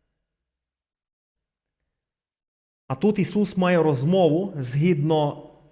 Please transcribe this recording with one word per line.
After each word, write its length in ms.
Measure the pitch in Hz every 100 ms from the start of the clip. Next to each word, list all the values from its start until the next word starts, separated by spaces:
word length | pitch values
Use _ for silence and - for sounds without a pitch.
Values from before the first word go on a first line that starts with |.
| _ _ _ _ _ _ _ _ _ _ _ _ _ _ _ _ _ _ _ _ _ _ _ _ _ _ _ _ -
А 80 |
тут 240 | 208 208 202
Ісус 380 | - 208 202 185
має 260 | 180 175
розмову, 720 | 156 131 143 190 165 160 196 151
згідно 920 | 123 139 175 151 151 156 147 - - - -